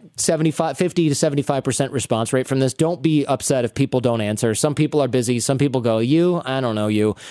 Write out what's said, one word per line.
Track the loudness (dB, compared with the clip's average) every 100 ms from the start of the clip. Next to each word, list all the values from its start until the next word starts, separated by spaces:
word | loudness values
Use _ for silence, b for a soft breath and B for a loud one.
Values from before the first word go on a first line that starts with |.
| -12 -6
seventy-five, | 0 2 0 0 -2 -2
fifty | -2 2 0
to | 2
seventy-five | 0 0 -2 -2
percent | -2 -2 -2
response | -4 -2 -2 0
rate | -2 0
from | 0
this. | 0
Don't | 0 0 0
be | 0 2 0
upset | -2 0 0 0
if |
people | -2 0 0
don't | 0 0
answer. | -2 0 0 0
Some | 0 0
people | 0 0
are | 0
busy. | 0 0 -2
Some | 0 0
people | 0 0
go, | 0 0
"You, | 2 2 2 0 -2
I | -2
don't | -2 0
know | 0
you." | 2 2 -2 B